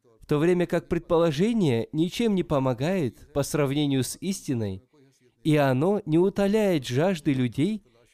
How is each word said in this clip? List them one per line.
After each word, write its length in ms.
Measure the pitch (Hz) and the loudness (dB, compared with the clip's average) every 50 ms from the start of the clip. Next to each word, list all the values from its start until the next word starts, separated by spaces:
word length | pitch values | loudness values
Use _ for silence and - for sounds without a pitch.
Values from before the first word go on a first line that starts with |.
| _ _ 113 _ | _ _ _ _
В 60 | - | -6
то 120 | - 151 143 | -4 -2 0
время 280 | 156 180 180 175 175 | 2 2 2 0 0
как 220 | - 180 165 - - | -2 -2 -4 -4 -4
предположение 1000 | 180 170 - - 175 160 170 170 139 139 196 233 240 226 185 139 117 113 113 - | -6 -6 -2 0 2 2 2 2 2 0 0 0 2 2 2 2 2 0 -2 -2
ничем 420 | - 156 165 180 - - 233 220 202 | -2 -2 -2 -2 0 0 0 0 2
не 80 | 180 | 0
помогает 920 | 170 - 156 135 131 131 123 113 139 170 196 190 147 113 - - - - | 0 0 -2 0 0 -2 -2 -2 -2 -2 -2 -2 -2 -4 -6 -10 -20 -6
по 120 | - 143 135 | -4 -4 -4
сравнению 580 | - - 151 143 131 139 151 151 143 139 131 | -2 0 0 0 0 0 0 0 0 0 0
с 160 | 123 - - - | -2 -4 -8 -8
истиной, 600 | - 190 190 - - - 135 117 107 98 95 101 - _ _ _ - _ _ _ _ _ _ _ - | -6 -6 -6 -6 -6 -6 -4 -4 -4 -6 -8 -10 -16 _ _ _ -20 _ _ _ _ _ _ _ 0
и 100 | 160 147 | 2 2
оно 480 | 147 139 135 127 127 156 190 214 202 - | 4 2 2 2 2 2 0 0 -2 -2
не 140 | 156 151 170 | 0 2 2
утоляет 640 | 180 202 - - 202 196 208 220 214 196 175 147 123 | 2 2 2 0 0 2 2 2 2 2 0 0 -2
жажды 480 | 123 120 135 165 196 190 151 - 156 | -2 -2 0 0 0 -2 -2 -2 -2
людей, 520 | 135 131 123 120 107 135 151 202 220 208 - _ _ _ _ _ | 0 0 0 -2 0 -2 -2 -2 -2 -6 -10 _ _ _ _ _